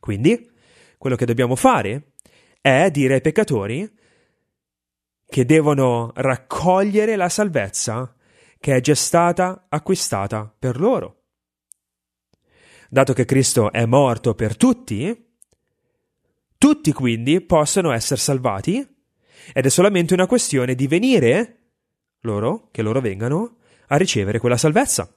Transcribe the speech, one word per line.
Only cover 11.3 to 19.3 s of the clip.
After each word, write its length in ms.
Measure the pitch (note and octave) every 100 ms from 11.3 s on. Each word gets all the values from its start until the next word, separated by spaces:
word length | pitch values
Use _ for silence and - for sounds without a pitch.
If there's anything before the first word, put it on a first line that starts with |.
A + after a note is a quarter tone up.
| _ _ _ _ - _ _ _ _ _ _ _ _ _ - _
Dato 240 | B2+ C3+
che 100 | C3
Cristo 480 | A#2+ C3+ C3 - G#2+
è 140 | - A#2
morto 500 | C3 C#3 A2+ - G#2+
per 220 | A2 G#2+
tutti, 720 | B3 B3+ - G2+ D#3 A#3 _ _ _ _ _ _ _ _ _ _ _ _ _ _
tutti 320 | C#4+ D4+ -
quindi 480 | C3+ B2+ A2+ A#2+ E3+
possono 500 | - E3 D3 - E3+
essere 280 | A#2 - C3
salvati 680 | - C3+ B2 G2 A#2+ A3 C#4 _ _ _ _